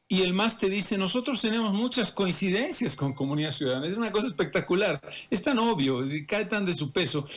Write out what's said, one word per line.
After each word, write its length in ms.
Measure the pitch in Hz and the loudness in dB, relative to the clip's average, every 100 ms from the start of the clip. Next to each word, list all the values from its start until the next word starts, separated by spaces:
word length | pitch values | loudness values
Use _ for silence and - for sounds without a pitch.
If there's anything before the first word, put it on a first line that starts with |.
| - | -2
Y 120 | 185 | 2
el 100 | 185 | 2
mas 240 | 185 226 214 | 2 0 2
te 140 | 190 | 0
dice, 260 | 202 196 202 | 0 0 0
"Nosotros 420 | 190 240 247 247 | 0 0 -2 -2
tenemos 320 | 220 226 220 | 0 0 0
muchas 400 | 196 247 254 196 | 2 0 0 -2
coincidencias 840 | - 190 175 196 196 302 - 220 - | 0 0 0 0 0 0 -2 -2 -2
con 180 | 139 | -4
Comunidad 380 | 131 139 151 156 | -2 -2 -2 -2
Ciudadana". 340 | - 135 127 156 | -2 0 0 -2
Es 80 | |
una 180 | 208 226 | -2 0
cosa 140 | 202 240 | 0 0
espectacular, 760 | 190 160 185 - 180 202 147 - - - | 0 0 0 2 2 2 0 -6 -12 -4
es 140 | 220 | -2
tan 160 | - 247 | 2 2
obvio, 420 | 233 196 135 127 | 2 2 2 0
es, 240 | 135 151 147 | 0 -4 -2
cae 200 | 208 196 | -2 0
tan 200 | 214 190 | 0 0
de 80 | |
su 180 | 175 143 | -2 -2
peso. 360 | 196 175 151 143 | 0 0 -2 -4